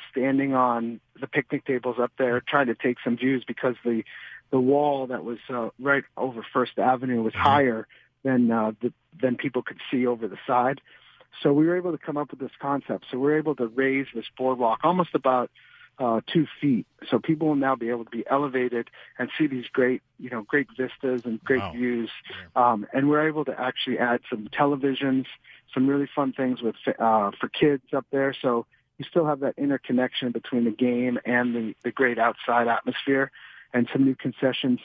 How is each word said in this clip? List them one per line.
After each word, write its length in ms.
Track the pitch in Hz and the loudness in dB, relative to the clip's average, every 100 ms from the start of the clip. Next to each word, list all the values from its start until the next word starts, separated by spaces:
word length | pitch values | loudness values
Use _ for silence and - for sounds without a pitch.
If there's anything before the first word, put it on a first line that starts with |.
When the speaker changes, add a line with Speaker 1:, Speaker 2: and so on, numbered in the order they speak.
| - | -6
Speaker 1:
standing 420 | 131 135 135 139 | -2 2 2 2
on 460 | 131 127 117 117 113 _ - | 2 2 2 -4 -8 _ -14
the 80 | 135 | -6
picnic 360 | 147 - 147 | -4 -4 -6
tables 320 | - 127 127 117 | -2 -2 -2 -2
up 100 | 120 - | -4 0
there 220 | 127 123 | 0 0
trying 260 | - 143 127 | 0 0 0
to 80 | |
take 220 | 113 127 120 | 0 -2 -2
some 120 | 127 117 | -2 -2
views 280 | 131 131 - | 0 -2 -4
because 300 | 117 131 117 | -4 -4 -2
the, 180 | 120 113 - - - - - | -2 -2 -4 -14 -18 -20 -2
the 100 | 131 | 0
wall 460 | 127 143 147 139 127 | 4 4 2 0 -4
that 180 | 123 | -8
was, 140 | 110 117 - | -8 -10 -8
uh, 220 | 123 110 - | -6 -6 -6
right 240 | 139 139 - - | 0 0 0 -6
over 260 | 131 117 - | -6 -6 -4
First 260 | 131 120 - | -2 0 2
Avenue 440 | 113 127 131 120 | 2 2 0 0
was 100 | 110 | 0
Speaker 2:
Mm-hmm. 100 | - | 2
Speaker 1:
higher 440 | 143 143 135 110 - - _ _ | 4 6 4 0 -6 -16 _ _
than, 280 | 135 127 117 | 0 4 4
uh, 220 | 113 110 107 | 2 0 -2
the, 100 | 123 - _ - | -6 -6 _ -2
than 140 | 131 120 | -2 0
people 240 | 139 123 | -2 -4
could 160 | - - - | -6 -12 -4
see 160 | 131 123 | 0 0
over 220 | 117 107 | -2 -6
the 80 | 95 - | -10 0
side. 360 | 123 123 139 _ - _ _ _ - | 2 2 -2 _ -20 _ _ _ -2
So 120 | 156 | 2
we 120 | 143 160 | 4 4
were 120 | 180 | 2
able 140 | 175 | -2
to 40 | 156 | -6
come 200 | - 147 | -6 -6
up 120 | 147 | -6
with 100 | 131 | -8
this 100 | 127 - | -12 -8
concept. 460 | 139 139 - 101 - | -4 -4 -4 -8 -6
So 60 | 127 | -2
we 80 | 143 | 2
were 80 | 151 | 2
able 180 | 156 135 | 0 -2
to 120 | 117 | -4
raise 400 | 120 135 135 131 | 0 0 0 -4
this 120 | 113 - - | -8 -12 -4
boardwalk 440 | 131 123 117 110 | -2 2 0 2
almost 300 | 156 180 170 | 2 2 0
about, 360 | - 131 127 120 _ - - - - | 0 2 2 0 _ -20 -20 -20 -4
uh, 220 | 123 113 - | 0 0 0
two 160 | 170 139 - | 0 0 0
feet. 260 | 143 110 - _ - | 0 0 -2 _ -2
So 80 | 117 | -2
people 300 | - 156 160 | 0 0 2
will 60 | |
now 200 | 143 135 127 | 2 0 -2
be 120 | 113 | -2
able 160 | 120 | -6
to 60 | 113 | -6
be 140 | 117 - | -10 -2
elevated 580 | 139 143 127 123 120 - - - - | 0 0 -2 -2 -2 -6 -14 -20 -8
and 120 | 127 - | -8 -2
see 80 | 151 | -2
these 200 | 127 117 | -2 -4
great, 300 | - 127 127 _ _ | 0 2 0 _ _
you 100 | 123 | -10
know, 140 | 117 | -10
great 240 | 107 147 127 - | -2 -2 -2 -6
vistas 480 | 127 - 135 127 | -6 -4 -4 -4
and 180 | 120 110 | -4 -8
great 180 | - 131 | 0 0
Speaker 2:
Wow. 120 | 98 | 0
Speaker 1:
views. 380 | 120 123 117 110 - - - - | -4 -2 -2 -6 -10 -16 -18 -6
Speaker 2:
Yeah. 180 | 127 123 | 2 4
Speaker 1:
Um, 140 | 107 104 | 4 -2
and 160 | 135 143 | 0 2
we're 180 | 151 156 | 4 2
able 180 | 151 135 | 0 -4
to 120 | - | -4
actually 400 | 127 - 131 117 | -4 -4 -4 0
add 220 | 120 120 - | 0 0 -2
some 200 | 110 104 | -8 -8
televisions, 720 | - 143 143 139 131 139 131 127 - - - _ | 0 2 2 0 0 0 0 -2 -12 -20 -20 _
some 140 | 131 135 | 0 2
really 220 | 143 139 | 2 0
fun 200 | - 135 | -2 -2
things 260 | 123 131 123 | 0 -2 0
with, 160 | 117 - - - | -2 -2 -4 0
uh, 320 | 113 110 101 - | 4 4 2 -2
for 80 | - | -8
kids 360 | - 151 139 - | 2 2 2 -2
up 100 | 139 - | -6 -2
there. 240 | 139 135 127 | -2 -2 0
So 240 | 131 120 - _ _ _ | -2 -2 -4 _ _ _
you 80 | 151 | -2
still 160 | 175 151 | 0 2
have 140 | 139 | 0
that 140 | 135 - | -2 -2
interconnection 760 | 143 131 - 123 127 - 127 | -2 -2 0 0 0 -2 -4
between 320 | 120 - 123 | -6 -4 0
the 60 | 117 | 0
game 480 | 107 123 120 127 120 | 2 0 2 0 -2
and 300 | 113 123 123 | -2 0 0
the, 200 | 117 110 - | -2 -4 -6
the 80 | 123 | -8
great 280 | - 127 113 | 0 0 2
outside 500 | 117 - - 120 117 | 0 0 0 2 4
atmosphere, 640 | 113 - - - 135 135 - - - - | 0 -2 -6 0 0 0 -6 -20 -20 -4
and 140 | 123 120 | 0 0
some 120 | 135 | 2
new 100 | 135 | 2
concession 640 | 131 135 - 131 120 135 123 | 2 -4 0 0 0 0 0